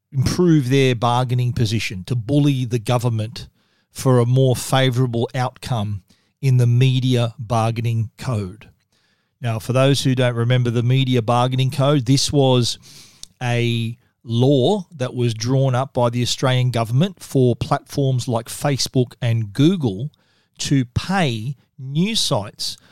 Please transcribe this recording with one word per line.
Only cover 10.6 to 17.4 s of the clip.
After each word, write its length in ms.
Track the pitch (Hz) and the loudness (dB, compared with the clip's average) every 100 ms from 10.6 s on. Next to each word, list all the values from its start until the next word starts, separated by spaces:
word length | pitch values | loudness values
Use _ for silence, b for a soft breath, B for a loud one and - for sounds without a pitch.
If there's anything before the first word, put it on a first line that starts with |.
| 120 | 2
the 120 | 117 | 0
media 380 | 120 131 127 123 | 2 2 2 0
bargaining 500 | 110 120 127 131 131 | 2 0 2 2 0
code, 360 | 135 139 151 120 | 0 2 2 2
this 260 | 135 - | 2 4
was 460 | 147 131 127 117 - B B B B B _ | 4 4 4 2 -4 B B B B B _
a 560 | 123 120 117 117 113 117 _ _ - | -4 -2 0 -2 -4 -8 _ _ -6
law 640 | 117 127 143 131 208 170 | 0 2 4 2 0 -4
that 220 | 139 127 127 | -8 -8 -2
was 200 | 120 107 | -4 -2
drawn 400 | 113 135 135 123 | -2 0 0 0
up 180 | 135 | -2
by 160 | 131 120 | -2 0
the 140 | 120 | 0
Australian 480 | 117 - 135 127 123 | -2 -2 0 0 0
government 520 | 117 110 127 196 180 | 0 0 0 0 -2
for 320 | - 139 | -4 2